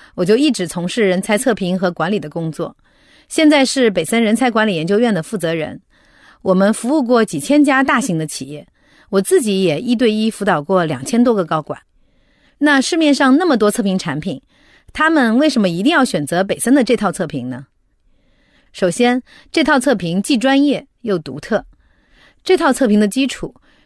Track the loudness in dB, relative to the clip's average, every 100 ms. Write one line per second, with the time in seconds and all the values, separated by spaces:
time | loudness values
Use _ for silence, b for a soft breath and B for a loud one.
0 | b -4 2 2 2 0 -6 -6 -6 0
1 | 0 0 0 -2 0 -2 -2 -2 -2 -2
2 | -4 -4 -6 -8 -8 -6 -10 -12 b b
3 | b b b 2 4 4 2 2 0 0
4 | -2 0 2 2 0 0 0 -2 0 2
5 | 2 0 -4 -6 -4 -4 -6 -10 _ b
6 | b b b b -2 2 2 0 -2 -2
7 | 2 2 2 -4 0 2 4 2 2 0
8 | -2 -4 -4 -8 -12 -14 -20 b b b
9 | b -2 2 0 2 0 0 0 -2 0
10 | 2 0 -2 -2 -2 -2 0 0 0 -4
11 | -2 2 2 2 0 -4 -6 -12 _ _
12 | _ _ _ _ _ _ 2 2 2 0
13 | 2 2 4 4 2 2 2 0 -2 -2
14 | -4 -6 -8 -10 b b b b b -2
15 | 2 2 2 2 2 2 0 0 0 2
16 | 2 -2 -2 -2 -2 -2 2 2 2 0
17 | -2 -4 -6 -6 -8 -10 -14 _ _ _
18 | _ _ _ _ _ _ _ -4 -2 2
19 | 0 0 b b b -2 0 2 2 -2
20 | -2 -4 -2 0 2 2 2 -2 -8 _
21 | -6 -4 -6 -12 -4 -4 -6 b b b
22 | b b b b 0 2 2 2 2 2
23 | 2 0 -4 -6 -12 -14 b b